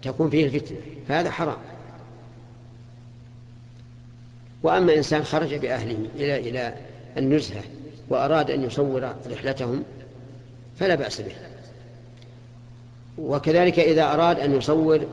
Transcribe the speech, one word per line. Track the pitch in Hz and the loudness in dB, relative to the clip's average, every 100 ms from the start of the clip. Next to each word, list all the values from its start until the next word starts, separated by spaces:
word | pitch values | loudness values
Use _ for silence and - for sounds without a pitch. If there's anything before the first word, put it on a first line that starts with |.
تكون | 131 127 160 | -8 0 2
فيه | 147 | 4
الفتنة، | 147 139 - - - 147 123 | 2 0 -6 -12 -14 -16 -4
فهذا | 151 175 | -2 -2
حرام. | - 160 113 - - - - - - - - - - - - - - - - - - - - - - - - - - - - - - | -2 -4 -4 -12 -18 -18 -20 -20 -20 -20 -20 -20 -20 -20 -20 -20 -20 -20 -20 -20 -20 -20 -20 -20 -20 -20 -20 -20 -20 -20 -20 -20 -2
وأما | 160 175 180 | 2 4 6
إنسان | 156 143 151 | 6 4 0
خرج | 135 156 156 | 2 0 0
بأهله | 143 131 123 110 113 113 | -2 -2 -4 -4 -4 -6
إلى، | 120 143 139 | -4 -2 -2
إلى | 113 123 120 - - - - - | -2 -4 -6 -8 -16 -18 -10 -2
النزهة | 131 151 - 104 101 - - - - | 2 2 0 -10 -12 -16 -18 -18 -4
وأراد | 127 135 156 147 | -2 2 2 2
أن | 139 | 0
يصور | 131 123 143 131 127 117 120 | -2 -2 0 0 -4 -8 -12
رحلتهم | 120 131 131 123 131 151 - - - - - - - - - | -6 -6 -4 -4 -4 -6 -14 -20 -20 -20 -20 -20 -20 -20 -4
فلا | 196 | 0
بأس | 165 113 - | 0 0 -8
به. | 101 - - - - - - - - - - - - - - - - - - - | -10 -12 -18 -18 -20 -20 -20 -20 -20 -20 -20 -20 -20 -20 -20 -20 -20 -20 -18 -10
وكذلك | 151 143 147 165 180 175 | -2 0 4 6 6 6
إذا | 160 160 151 | 6 6 4
أراد | 151 170 170 | 4 4 4
أن | 143 | 2
يصور | 139 127 156 160 156 156 | 2 4 4 6 4 2